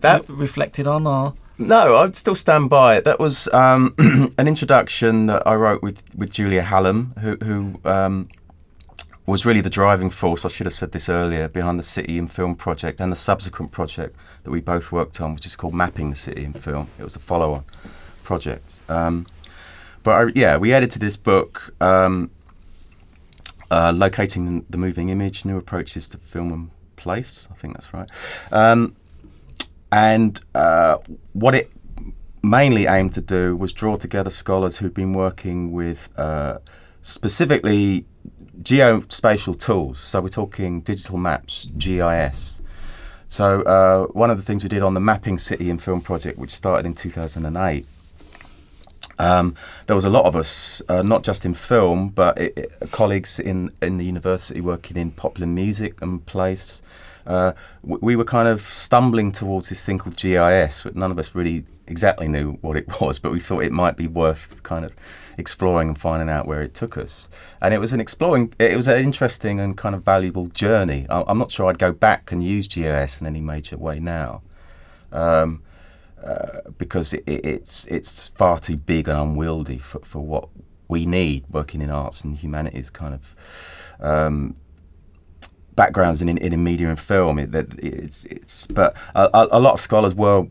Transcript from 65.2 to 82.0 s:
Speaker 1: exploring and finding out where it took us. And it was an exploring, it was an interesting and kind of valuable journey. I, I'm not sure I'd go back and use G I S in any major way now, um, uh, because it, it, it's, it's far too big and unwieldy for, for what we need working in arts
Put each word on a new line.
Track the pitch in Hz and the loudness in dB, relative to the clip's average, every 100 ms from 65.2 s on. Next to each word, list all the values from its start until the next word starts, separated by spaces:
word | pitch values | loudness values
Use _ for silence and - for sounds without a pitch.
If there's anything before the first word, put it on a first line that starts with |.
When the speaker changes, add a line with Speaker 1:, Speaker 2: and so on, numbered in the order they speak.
| - - | -20 -12
Speaker 1:
exploring | 82 - 92 87 80 | -10 -2 0 2 0
and | 76 | -2
finding | 85 80 80 | -4 -2 -2
out | 76 67 | -4 -4
where | 76 | -6
it | 71 - | -6 -8
took | 117 - | -10 -10
us. | - - - - - - | -12 -14 -20 -20 -20 -2
And | 95 | 0
it | 104 | 0
was | 110 | 0
an | 123 | -2
exploring, | 107 - 170 143 117 - | -4 -2 2 2 0 2
it | 113 101 | 2 4
was | 123 | 2
an | 123 | 2
interesting | 131 139 127 - 110 101 | 2 0 -2 -2 -4 -2
and | 98 95 | -4 -4
kind | 107 98 | -6 -2
of | |
valuable | 95 95 92 87 90 | 2 2 2 -4 -8
journey. | - 104 110 92 69 67 | -4 2 2 2 -2 -2
I, | 87 - | -4 0
I'm | 107 | 0
not | 120 | -2
sure | - 95 | 0 0
I'd | 87 | 2
go | 90 | 0
back | 87 - - - | 2 2 2 -2
and | 87 | -6
use | 87 101 101 | -2 -4 -4
G | - 80 | -4 -2
I | 73 | -2
S | 69 - | -4 -6
in | 78 | -8
any | 78 | -6
major | 78 76 73 - | -6 -8 -10 -10
way | 80 76 | -8 -8
now, | 85 85 67 - - - - - - - - | -8 -6 -8 -10 -18 -20 -20 -20 -20 -20 -12
um, | 78 82 80 80 80 - - - _ - - | -2 2 4 2 -4 -14 -20 -20 _ -20 -20
uh, | - - - - - - | -10 -8 -8 -12 -18 -12
because | 71 92 76 | -6 -4 -4
it, | - - | -8 -6
it, | 73 78 | -6 -4
it's, | - - - - | -8 -6 -8 -6
it's | - - - - | -6 -6 -10 -12
far | - 92 85 | 0 2 2
too | - 78 | -4 -8
big | 73 82 76 | -2 -2 0
and | 76 | -2
unwieldy | 76 73 80 80 71 64 | -2 -2 -4 -4 -6 -10
for, | 65 64 | -12 -16
for | - 73 | -14 -12
what | 76 78 - - - _ _ | -6 -8 -8 -20 -20 _ _
we | 85 85 | -4 0
need | 90 85 69 67 | 0 0 -2 -6
working | 76 73 - | -6 -6 -8
in | 73 | -6
arts | 73 | -6